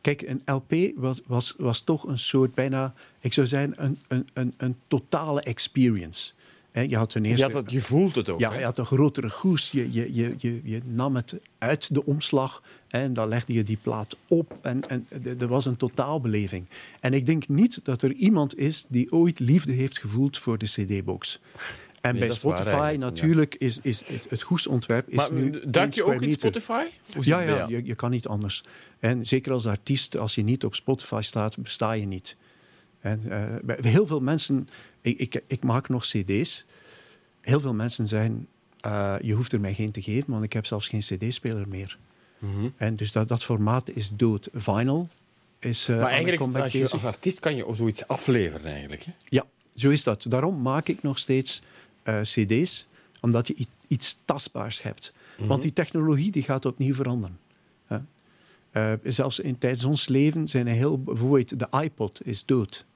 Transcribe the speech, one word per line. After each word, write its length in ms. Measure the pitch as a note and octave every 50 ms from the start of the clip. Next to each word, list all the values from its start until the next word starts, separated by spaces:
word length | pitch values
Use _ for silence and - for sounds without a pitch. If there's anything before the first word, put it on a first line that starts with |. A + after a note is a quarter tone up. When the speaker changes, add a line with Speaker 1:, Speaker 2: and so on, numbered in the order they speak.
Speaker 1:
Kijk, 220 | _ - D3 C#3+ -
een 200 | - C3 C3 - - C#3
L 40 | C3+ C3
P 80 | _ - D#3+ F3+ G3+ -
was, 240 | - B2+ C3 C3 B2+ -
was, 280 | - B2 A#2+ B2 - - -
was 220 | D3+ B2+ A2+ -
toch 240 | - - D#3+ D3 -
een 140 | - C#3+ B2
soort 360 | - - - C3+ C3 B2 A#2+
bijna, 400 | - C3 C3 C3 C3+ C3+ C3 - - - - _ _
ik 120 | - B2+ -
zou 140 | - C#3
zeggen, 260 | A#2+ C3 C#3 C#3+ C#3+ -
een, 220 | - D3+ C#3 C#3+ C#3+ _ _
een, 200 | C3 B2+ B2+ - _
een, 220 | - B2+ B2 -
een 200 | _ - B2+ B2+ - _ _
totale 520 | - C3 - - - D#3 D#3 D#3 D3 C#3+ -
experience. 880 | - A2+ - - - _ C#3 B2+ B2 A2+ G2+ F2 D#2+ D#2+ - - - - _ _ - - _ _ _
Hè, 100 | _ A2+
je 160 | B2 C#3 A#2+
had 140 | A2 A2+ A2
ten 120 | - A#2 G#2+
Speaker 2:
Je 60 | G#2
Speaker 1:
eerste 160 | A#2 B2 C3+
Speaker 2:
had 80 | C3+ B2
dat, 180 | C#3+ B2 G2+
je 100 | A#2+ C3+
voelt 340 | A#2 - B2+ D3 F#3+ G3 D#3
het 140 | C3+ G#2 -
ook, 120 | F2+ E2+
Speaker 1:
Ja, 100 | A#2 A2+ G#2+
Speaker 2:
hè? 60 | B2
Speaker 1:
je 60 | C3+
had 140 | A#2 A#2 -
een 80 | B2+
grotere 440 | - - C3+ D3 D3 C#3 - A#2+ A2+ - -
hoes. 300 | - F#3+ F3+ D3+ - -
Je, 220 | - C#3 A#2+ B2+ A#2+
je, 220 | A2+ A#2 - -
je, 200 | A#2 A#2 A#2+ B2 -
je, 220 | - A#2+ A#2+ A#2 -
je 160 | - A2 A2+ B2
nam 320 | B2+ A#2 A2+ B2 C#3+ C3+
het 200 | B2+ A#2 - - - _ - _ _
uit 360 | - A#2+ D3+ D3+ - - -
de 100 | C#3 -
omslag, 580 | - C#3 D3+ - - - C#3 C3 C3 - - _ - - - _ _
hè, 120 | - A#2
en 140 | C3+ C3+ B2
dan 140 | A2+ A2+ A2
legde 240 | G#2+ A#2+ A#2 - B2
je 100 | A2+ G#2+
die 160 | G2+ A2 G#2 -
plaat 340 | A#2+ A#2 A2 G#2 - - - _
op. 320 | _ F3 E3 E3 - - - -
En, 260 | C3 B2 C3 C3+ -
en 180 | C3+ B2+ A#2 - - - B2
d-, 200 | B2 B2 B2 B2+
er 60 | A#2+
was 180 | A#2+ C3+ C3
een 100 | C3+ B2
totaalbeleving. 920 | A#2 - A#2+ - - C3 C#3 D3+ D#3+ B2+ A#2+ G#2+ G#2 G#2 F#2 - - F2+ - - - - - - -
En 140 | - B2+ C3
ik 120 | C#3 B2+
denk 220 | A#2+ D#3+ D#3+ C#3+ -
niet 320 | C#3+ C#3+ G#3+ A#3+ - - -
dat 180 | - C3 A#2 -
er 100 | C3+ -
iemand 460 | - A#3 F#3+ A3 E3+ D3 C#3 - -
is 260 | C#3+ D3 D#3 - - -
die 240 | C3 B2 B2+ - -
ooit 260 | E3 E3+ F3 E3 -
liefde 340 | B2+ A#2 C#3+ F3+ D3+ C#3+ C3
heeft 260 | B2+ C3 C3+ - -
gevoeld 400 | - G#2+ G2+ A#2 C3+ C#3 C#3 -
voor 200 | - - A2+ G#2+
de 80 | A2
C 340 | G#2 - - G#2 F#2 G#2 G2
D-box. 400 | F#2 F2 F#2 - - - - - _ - - - - - - - - - - -
En 100 | - B2
Speaker 2:
Nee, 80 | A#2+ A#2+
Speaker 1:
bij 100 | B2 A#2
Speaker 2:
dat 80 | A#2+
is 60 | A2+ -
waar 160 | C#3+ E3+ F2
Speaker 1:
Spotify 380 | F#2+ G#2+ - C#3+ D3 D3+ D#3 C#3+
natuurlijk 520 | C3 B2+ - - D#3+ D#3+ E3 D#3+ D3+ D3
Speaker 2:
natuurlijk, 40 | -
Speaker 1:
is, 240 | - C#3+ C3 A#2 A#2 -
is, 200 | C#3 A#2 G#2 -
is 280 | - - B2 - -
het 100 | - A#2 -
hoesontwerp 680 | - F3+ E3+ - - C#3+ B2 A#2 - A#2 A#2 B2+ -
is 80 | -
Speaker 2:
Maar 160 | C3 C#3+ C#3 D#3+
Speaker 1:
nu 180 | C3 C3 C3+
Speaker 2:
duik 120 | D3 D3+ -
Speaker 1:
één 100 | C#3+ A#2+
Speaker 2:
je 60 | E3 F#3
ook 80 | G3+ -
Speaker 1:
square 200 | A3+ F#3 G3 G#3+
Speaker 2:
in 140 | B2+ A#2+ D3
Speaker 1:
meter. 100 | D4+ -
Speaker 2:
Spotify? 460 | - A2 - A#3 G#3+ - A3+ A#3+ D#4 E4+ - - _ _ -
Hoe 100 | - C3
zit 0 |
Speaker 1:
Ja, 120 | C3+ D#3+
Speaker 2:
het 100 | F3+ F3+
bij 80 | D#3+ D3+
Speaker 1:
ja, 60 | C#3
Speaker 2:
jou? 120 | - - A#2
Speaker 1:
je, 120 | A#2 A#2+
je 80 | C3 A#2
kan 160 | - - A#2+
niet 160 | B2+ A#2+ A#2
anders. 360 | - G#2+ G2+ G#2 G2+ G2+ - - - - - - - - _
En 280 | - A2+ B2 B2 A#2
zeker 260 | A#2 C3 C3 B2+ - C3
als 140 | B2+ A2+
artiest, 520 | A#2 G2+ G2+ _ - C#3 C3 - - - -
als 160 | - G#2+ -
je 80 | - G#2+
niet 220 | G#2 B2 C3 -
op 100 | A2 G#2
Spotify 460 | - _ - C3+ B2+ - - - G#2+ G#2+
staat, 360 | - - A2+ G#2+ G#2+ - -
besta 340 | - - - - A2+ G#2+ A2+
je 140 | A2 G#2
niet. 300 | G2+ F#2+ F#2 - - - _ _ _ _ _ _ _ _ _ _ _ _ _
En, 200 | _ - G#2+ A2 A2 -
eh, 120 | F#2 G2+ G#2 A2 A2+ A#2 -
bij, 160 | - - -
heel 260 | C3 A#2+ A2+ E3+ G#3+
veel 140 | E3 D#3+ D3+
mensen... 480 | B2+ C3 D#3 D#3+ - - C#3+ C3 - - - - - - _ _
Ik, 180 | _ A#2+ B2 -
ik, 240 | C3+ A#2 - - -
ik 160 | _ - B2 -
maak 240 | C3 A2+ B2+ C3+ -
nog 180 | C3 B2 -
C 60 | - - A2 F#2+
D's. 380 | F#2+ G2 G#2 D3 - - - - _ _ - - - - - - - - _ _ _ _ _
Heel 200 | _ - B2+ D3
veel 140 | C#3+ C#3 A#2+
mensen 320 | G#2+ A2 A#2+ A#2 - A#2 G#2
zeggen, 380 | G#2+ G#2+ G#2+ A2+ A2 A2+ - - _ _ _ _ _ _
eh, 340 | - A2 G#2 G#2 G2+ G2+ G2 G2 -
"Je 100 | A2+ G#2+
hoeft 180 | G#2+ B2 A#2 -
er 80 | A2+
mij 140 | G2+ F#2+ F#2
geen 160 | - G#2+ G#2+
te 120 | G#2+ - G2
geven, 280 | - G#2 B2 C#3+ - C3
want 120 | G#2+ G#2+
ik 80 | G#2+ -
heb 140 | A2+ G#2+
zelfs 220 | - - G#2 G#2 -
geen 120 | - G#2+
C 280 | G#2 - G2+ F2+ A2 A2+
D-speler 400 | B2+ - _ B2+ A2+ G#2+ G2 G2
meer." 300 | G2 F#2+ G2 F#2 - - - _ _ _ _ _ _ _
Speaker 2:
Mhm. 300 | - G2+ G2 G2+ G#2 B2+ C3+
Speaker 1:
En 200 | _ A2+ A2 A2+
dus 160 | G#2+ A2 G#2+ -
dat, 160 | A2 A2 A2
dat 140 | A#2+ A2+ -
formaat 460 | - A#2+ G#2+ G#2 G#2 A#2 C3 B2 -
is 200 | - - G#2 G2 G#2
dood. 320 | G#2 A#2+ A#2 G#2+ G2+ - - -
Vinyl 540 | A#2 G2+ - G2 G#2 A#2 C3 C#3 D#3+ F3 E3 _ _ _ _ _ _ _ _ _ _
is, 220 | - B2 A#2 - -
eh, 60 | -
Speaker 2:
Maar 80 | A#2+
Speaker 1:
aan 40 | A2+ A#2
de 40 | B2+
Speaker 2:
eigenlijk, 300 | B2+ C#3 D#3+ F3 F3 E3
Speaker 1:
comeback 220 | C#3 B2+ B2+ C3 C3+
Speaker 2:
als 100 | C3 A#2
je 60 | C3+
Speaker 1:
bezig. 160 | C3+ C3 -
Speaker 2:
als 100 | - G#2+ A#2+ G2+
artiest 260 | - - F#3 F#3 -
kan 160 | - D#3+ D3+
je 100 | B2+ G2+ - A#2
zoiets 320 | G#2 A2+ A2+ G#2+ - - -
afleveren 640 | C3+ C3 - - B2+ A#2 G2 E2+ D2 D#2 D2 D#2+ D2
eigenlijk, 320 | D2 C#2+ C#2+ C#2+ D2+ -
hè? 80 | - F3 _ - -
Speaker 1:
Ja, 180 | - B2+ C3+ _ _ _ _ - _
zo 160 | - A#2 C#3
is 120 | C#3+ D3 -
dat. 200 | - G#2+ G#2 - A#2+
Daarom 340 | A#2 B2+ C3+ E3+ F#3+ D#3 B2
maak 260 | B2+ C3 D3+ D#3+ -
ik 140 | E3+ - -
nog 160 | D3 C3+ -
steeds, 440 | - - C3+ C3 C3 - - - - - - - - _ _ _ _
eh, 180 | - A2 G#2
C 280 | G#2+ G#2+ - - A2 G2
D's, 380 | A2 A#2+ E3 F#3 - - - _ _ _ _ _ _ -
omdat 260 | - A#2+ A#2 A#2+ A#2+ -
je 60 | - -
i-, 80 | B2+ - - _ _ _
iets 300 | - A#2+ - - - _ _
tastbaars 580 | - C#3+ C#3+ - - _ - G#2+ A2+ A2 - -
hebt. 300 | A2+ - - - - _ _ - - - -
Speaker 2:
Mhm. 80 | G#2+ G#2
Speaker 1:
Want 140 | C3+ C3+ C3+
die 100 | D#3+ -
technologie 580 | - E3+ - - E3 D#3 D#3+ D#3 C#3 D3+ G3+
die 120 | G3 D#3 B2+
gaat 220 | - C#3 C3+ -
opnieuw 300 | C3 B2 - C3 C3 C#3
veranderen. 440 | B2+ C#3 B2+ B2 B2 G#2+ F2+ F2+ F2 _ _ _ _ _ _ _ _ _
Hè? 120 | _ - G#2+ C3+ - _ _ _ _ _ _ _ _ _ _ _ _
Eh, 220 | _ A2 A2 A2 A2 A2 -
zelfs 340 | - B2 - C3+ C#3 B2+ -
in, 200 | - D3 B2+ A#2+
tijdens 260 | - B2+ B2+ B2 A#2+
ons 240 | C3 D3+ C#3+ - -
leven 400 | C3 C3 C#3+ D3+ D#3 D#3+ D#3 C#3
zijn 180 | - C3+ A#2+
er 80 | A#2+ A#2
heel, 280 | A#2 B2+ D3 D#3 C3+ C3
bijvoorbeeld 560 | - - A#2 A#2 C3 C#3+ C3+ B2 - - C3
de 100 | B2 - - C3 D#3
iPod 440 | D#3+ - - A2 G2 - - -
is 180 | - A2 G2 -
dood. 400 | - C3+ B2+ G#2+ F#2+ - - - _ _